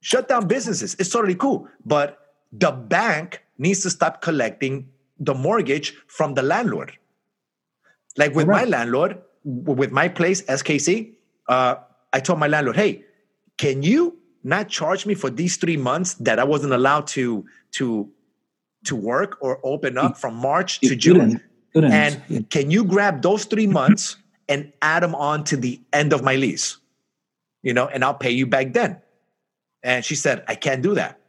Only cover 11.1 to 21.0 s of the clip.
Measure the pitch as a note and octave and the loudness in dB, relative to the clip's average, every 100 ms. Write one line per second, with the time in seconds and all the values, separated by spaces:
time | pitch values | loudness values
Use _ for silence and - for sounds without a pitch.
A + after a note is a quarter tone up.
11.1 | - _ _ - B2+ B2+ B2+ - _ _ | -16 _ _ -2 2 2 0 -8 _ _
12.1 | C3 C3 E3+ D3 D3+ C3+ A#2+ G#3 - - | -2 0 0 2 2 0 2 0 0 -14
13.1 | _ _ _ _ - C#3+ C3+ D3 C4+ F4 | _ _ _ _ -4 -2 0 2 2 2
14.1 | - _ _ C3 F3 G#3+ - D#3+ F#3 G3 | -2 _ _ -4 -4 -4 -4 -2 -2 -2
15.1 | G3 C3+ A#2 F3 - E3+ D#3+ B2+ D3 F3+ | -4 -4 -2 -4 -2 -2 -2 -2 -2 -4
16.1 | - A#2+ A2+ C3+ D3 C#3+ B2 C3+ D3 D3 | -2 0 2 2 0 0 2 4 2 -2
17.1 | - B2 A2 - _ _ - C3 A2 G2+ | -4 -2 -4 -8 _ _ -6 -4 -2 -6
18.1 | _ _ _ _ _ _ _ - B2 G#2 | _ _ _ _ _ _ _ -8 -6 -2
19.1 | C3 G3 - C3+ - C3 D3 C3+ B2 D#3 | -2 -2 -4 -6 -4 -4 -4 -4 -2 -2
20.1 | - B2+ A2+ C3 D#3 F#3 - A#3+ E3 | -2 -8 -4 -2 0 -2 0 0 2